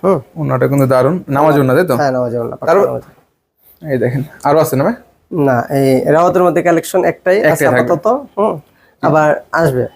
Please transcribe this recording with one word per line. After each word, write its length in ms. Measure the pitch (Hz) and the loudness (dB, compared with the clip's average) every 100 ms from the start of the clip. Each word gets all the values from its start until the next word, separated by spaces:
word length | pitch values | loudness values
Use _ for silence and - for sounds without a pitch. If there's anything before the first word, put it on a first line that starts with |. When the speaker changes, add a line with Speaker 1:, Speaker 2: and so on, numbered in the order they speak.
Speaker 1:
হুম। 160 | 185 175 - 165 | 0 -2 -4 -8
Speaker 2:
ওড়নাটা 320 | 147 131 127 | -4 0 0
কিন্তু 180 | 139 135 | 0 2
দারুণ। 320 | 131 127 180 - | 2 2 -2 -4
নামাজ 260 | 139 156 151 | 0 2 2
ওড়না, 160 | 135 | 2
তাই 100 | 131 | 2
তো? 120 | 180 127 | 0 0
Speaker 1:
হ্যাঁ, 140 | 143 | 0
নামাজ 220 | 127 123 | -2 -4
ওড়না, 220 | 120 117 123 | -4 -6 -6
পাক্কা 100 | 135 | 0
Speaker 2:
তারপর 200 | 180 - | 2 2
Speaker 1:
নামাজ। 160 | 123 - _ _ _ _ _ _ _ | -4 -12 _ _ _ _ _ _ _
Speaker 2:
এই 160 | 156 131 | -6 -2
দেখেন, 240 | 117 131 147 - | -2 -2 -8 -6
আরো 140 | 139 151 | 0 2
আছে 160 | 156 135 | 2 0
না 80 | |
ভাই? 100 | 165 240 _ _ _ | -2 -4 _ _ _
Speaker 1:
না, 240 | 180 139 123 - | -2 0 0 -2
এই 420 | 139 135 131 151 | 0 2 2 2
রাওয়াতের 300 | 151 180 180 | 2 2 2
মধ্যে 200 | 180 165 | 2 2
কালেকশন 420 | 175 170 - 190 | 0 0 0 -2
একটাই 320 | 170 165 190 190 | -2 -2 -2 0
Speaker 2:
একটাই 160 | 156 | 0
Speaker 1:
আছে 120 | 156 | 0
Speaker 2:
থাকবে। 280 | 139 123 123 | 0 0 0
Speaker 1:
আপাতত, 140 | 170 214 262 269 - | -2 -2 -4 -6 -4
হুম। 180 | 214 165 | -4 -4
Speaker 2:
জি। 500 | - _ _ _ - | -12 _ _ _ 0
Speaker 1:
আবার 360 | 151 151 147 - | 2 2 0 -4
আসবে। 340 | - 165 127 117 | -2 0 -2 -6